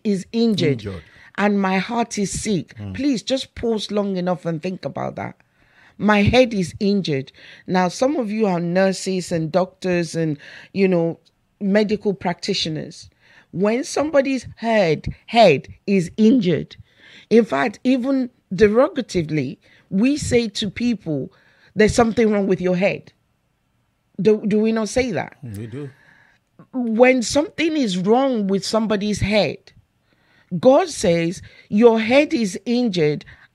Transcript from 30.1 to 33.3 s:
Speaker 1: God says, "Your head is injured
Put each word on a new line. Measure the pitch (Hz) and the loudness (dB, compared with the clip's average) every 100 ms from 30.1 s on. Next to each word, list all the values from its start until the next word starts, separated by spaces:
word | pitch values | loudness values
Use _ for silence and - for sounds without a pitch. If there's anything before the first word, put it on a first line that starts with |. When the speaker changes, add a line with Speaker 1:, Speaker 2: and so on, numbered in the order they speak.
| _ _ _ - 175 | _ _ _ -10 0
Speaker 1:
God | 247 285 370 | 4 4 2
says, | - 196 170 165 196 - - - | -2 0 0 0 -6 -16 -20 -4
"Your | 208 233 226 | 6 6 6
head | 220 269 302 | 2 2 2
is | 262 208 180 240 | 0 -2 -4 -4
injured | 240 247 180 151 147 - | 0 0 2 0 0 -8